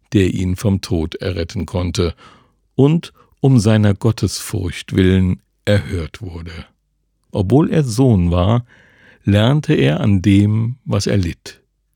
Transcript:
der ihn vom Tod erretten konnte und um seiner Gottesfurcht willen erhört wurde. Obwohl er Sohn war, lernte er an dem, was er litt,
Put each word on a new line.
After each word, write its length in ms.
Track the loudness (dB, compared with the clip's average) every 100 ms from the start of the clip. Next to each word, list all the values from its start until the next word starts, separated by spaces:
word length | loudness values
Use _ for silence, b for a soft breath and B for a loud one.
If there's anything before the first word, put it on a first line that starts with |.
| -4
der 200 | 0 0
ihn 220 | -2 -4
vom 260 | -4 -2 -2
Tod 360 | -4 -6 -6 -8
erretten 500 | -8 -6 -8 -8 -8
konnte 480 | -6 -4 -2 -4 -4 b b b b _
und 380 | 2 2 2 -4 b b b
um 180 | 2 4
seiner 360 | 4 4 2
Gottesfurcht 1000 | 2 -2 0 -4 -4 -8 -6 -6 -8 -4
willen 460 | 2 4 4 2 -2 _ _
erhört 560 | -2 -2 -2 -8 -10 -12
wurde. 320 | -14 -14 -16 -16 -20 _ _ _ _ _ _
Obwohl 380 | -4 2 2 2
er 120 | 0
Sohn 460 | 0 0 2 2 2
war, 340 | 0 2 0 -4 b b b b b
lernte 500 | 0 2 2 0 0
er 260 | 0 0 0
an 200 | 0 2
dem, 540 | 4 4 4 0 -4 -6
was 220 | -6 -4 -2
er 100 | -2
litt, 460 | -2 -8 -16 -20 _ _ _